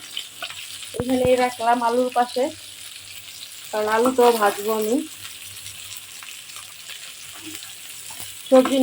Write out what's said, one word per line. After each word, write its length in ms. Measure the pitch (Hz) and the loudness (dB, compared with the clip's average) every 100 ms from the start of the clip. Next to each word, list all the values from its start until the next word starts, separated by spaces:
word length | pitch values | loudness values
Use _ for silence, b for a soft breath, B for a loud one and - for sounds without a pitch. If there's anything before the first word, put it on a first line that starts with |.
| - - - - - - - - - | -8 -10 -10 -12 -12 -12 -12 -12 -10
এখানেই 420 | - 247 254 254 254 | -6 0 4 4 4
রাখলাম 460 | 247 - 226 247 | 2 2 2 4
আলুর 280 | 233 240 254 | 4 2 2
পাশে। 540 | 240 240 247 285 - - - - - - - - - - - - | 2 2 2 0 -2 -14 -16 -16 -16 -16 -16 -16 -16 -16 -14 -6
কারণ 180 | 214 214 220 | -2 2 4
আলু 140 | 247 254 | 6 8
তো 40 | 240 226 | 8 8
ভাজবো 300 | 202 202 202 220 | 4 2 0 0
আমি। 140 | 214 262 320 - - - - - - - - - - - - - - - - - - - - - - - 107 101 - - - - - - - - - | 2 0 -2 -10 -14 -14 -14 -12 -14 -14 -14 -14 -16 -16 -14 -14 -14 -14 -16 -16 -14 -14 -14 -14 -14 -14 -12 -12 -12 -14 -14 -14 -12 -12 -12 -10 6
সবজি 300 | 262 262 269 | 8 8 6